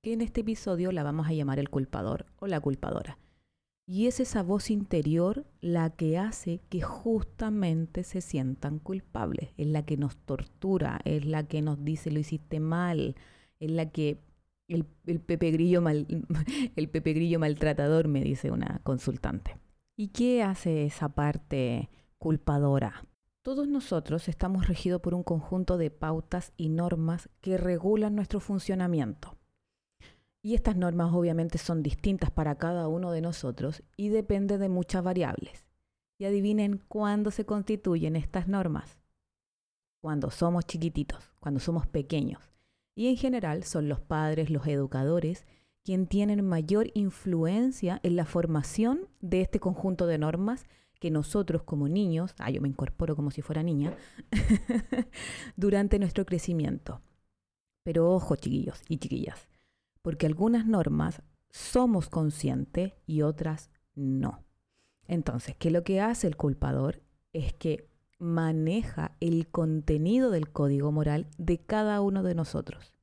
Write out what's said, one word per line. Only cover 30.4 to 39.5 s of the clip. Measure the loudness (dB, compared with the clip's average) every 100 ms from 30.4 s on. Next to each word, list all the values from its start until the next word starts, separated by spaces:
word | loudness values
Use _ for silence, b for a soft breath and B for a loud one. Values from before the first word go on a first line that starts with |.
Y | 0
estas | 2 2 2
normas | 0 2 2
obviamente | 2 2 0 -2 -4
son | -2 -2
distintas | -2 0 0 2 0
para | 0 -2 0
cada | -2 -2 -2
uno | -2 -2
de | -2
nosotros | -2 -4 -6 -4 -6 -6 -14 -6
y | 0
depende | 0 0 0 2 0
de | 0
muchas | 0 0 0
variables. | 0 0 0 -2 -8 -16 _ _ _ _ _ _
Y | 0
adivinen | 2 2 2 2 -2 _
cuándo | -2 0 2 0
se | -2 -2
constituyen | -2 0 -2 0 0 2 0
estas | -2 -2 0
normas. | 0 0 -2 -6 -20 _ _ _ _ _